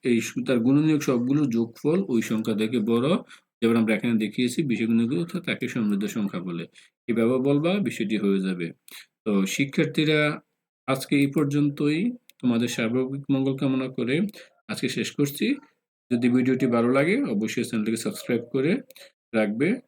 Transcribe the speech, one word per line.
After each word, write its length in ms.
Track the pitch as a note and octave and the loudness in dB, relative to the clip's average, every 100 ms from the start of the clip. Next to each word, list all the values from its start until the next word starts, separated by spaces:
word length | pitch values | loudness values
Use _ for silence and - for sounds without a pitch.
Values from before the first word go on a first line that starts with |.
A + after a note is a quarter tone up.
এই 160 | C3 A#2 | 2 0
সু-, 220 | A2 - | 0 -6
তার 140 | B2 B2 | 0 2
গুণনীয়ক 420 | A#2 C#3 D#3 D3+ | 4 4 4 2
সবগুলোর 460 | D3 B2 B2 C#3+ C#3 | 2 0 2 2 2
যোগফল 480 | A#2 A2+ - C#3+ F3 G3 | 0 -2 -2 0 0 2
ওই 120 | A#2 | -2
সংখ্যা 320 | A2 A2 A2 | 0 -2 -2
থেকে 240 | G#2 A2 B2 | -2 0 0
বড়, 280 | G#2 A#2 C3+ F#3 - - _ _ | 2 2 2 0 -2 -20 _ _
যেমন 200 | A2+ A#2 | 2 4
আমরা 160 | A2 | 2
এখানে 200 | G#2 A#2+ A2 | 2 2 0
দেখিয়েছি, 400 | G#2+ A#2 A#2+ B2 | 0 -2 -2 0
বিশ 180 | D3 A2 | -2 0
গুণনীয়ক 320 | A2+ A2+ A#2 | 2 2 2
অর্থাৎ 280 | D#3+ E3+ F3+ | -2 -4 -6
তাকে 200 | - G#2+ B2 | -6 -4 -4
সমৃদ্ধ 360 | B2+ G#2+ G2+ G#2 | -2 0 0 -2
সংখ্যা 340 | A2+ G2+ F#2 | -4 -4 -4
বলে। 240 | F2+ E2+ E2 - _ _ - | -6 -8 -10 -16 _ _ -2
এভাবে 280 | A2+ A2+ C3 | 2 2 2
বলবা, 340 | C3+ C#3+ D#3+ G3+ | 2 2 2 0
বিষয়টি 360 | C3+ - G2+ G#2+ | -2 -2 -2 0
হয়ে 240 | G2+ G2 | 2 2
যাবে। 260 | F#2+ F2+ E2+ - - - - _ | 0 -4 -6 -10 -20 -20 -20 _
তো 100 | G#2+ G2+ F#2+ | 0 0 0
শিক্ষার্থীরা, 760 | - C#3 E3+ D#3 - D#3 D3+ D3+ D#3 _ _ _ _ - | -2 -2 0 0 0 2 2 0 -2 _ _ _ _ -4
আজকে 260 | C3+ - C#3+ | -4 0 2
এই 120 | C#3 | 2
পর্যন্তই। 720 | D#3 C#3+ C#3+ C#3+ C#3+ D3 D#3 A#3+ B3 _ _ | 2 0 2 0 0 -2 0 -2 -4 _ _
তোমাদের 300 | B2 A#2 A#2+ | 0 2 0
সার্বভৌমিক 560 | - A2+ B2+ C3 C#3 C#3 | -2 0 0 -2 -6 -2
মঙ্গল 240 | C3+ C3+ C3+ | 0 0 0
কামনা 320 | C#3+ C3 C3 | 0 0 -2
করে 280 | B2+ A#2+ D3 G#3 - - _ - | -4 -2 0 -2 -6 -20 _ -10
আজকে 200 | - C3+ | -4 -4
শেষ 200 | - G#2+ | -2 -4
করছি। 340 | - C#3+ - G#3+ C#4+ - _ _ _ _ | -2 -2 0 -2 -2 -6 _ _ _ _
যদি 160 | B2 B2 | 0 4
ভিডিওটি 380 | B2+ B2 B2+ C3+ | 4 2 2 2
ভালো 240 | A#2 A#2+ | 2 2
লাগে, 260 | C3+ D#3 A#3 B3+ | 2 2 2 0
অবশ্যই 400 | G#2 G#3+ - A#2 | -2 -2 -4 -4
চ্যানেলটিকে 320 | A#2 G#2+ A2+ | -2 -2 -2
সাবস্ক্রাইব 400 | G#2+ G2+ - A#2 - | -4 -8 -4 -4 -2
করে 200 | C3+ C#3 A#3 - - - _ _ | -2 0 0 -4 -18 -20 _ _
রাখবে। 360 | A2+ G#2 A2 D#3 B3+ | 0 0 0 0 -2